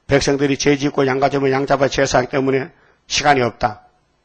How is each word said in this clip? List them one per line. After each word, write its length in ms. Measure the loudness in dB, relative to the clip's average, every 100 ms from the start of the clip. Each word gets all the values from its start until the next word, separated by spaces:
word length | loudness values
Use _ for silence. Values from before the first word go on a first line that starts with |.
| 0
백성들이 500 | 0 2 0 0 0
재 200 | 0 0
짓고 300 | 0 0 0
양 120 | 0
가지면 320 | 0 0 0
양 140 | 0 0
잡아 220 | 0 0
제사하기 420 | 0 0 0 -2
때문에 420 | -2 0 -2 -4 _ _ _ -8
시간이 340 | -2 0 2
없다. 440 | 0 -2 -6 -6 -20 _ _ _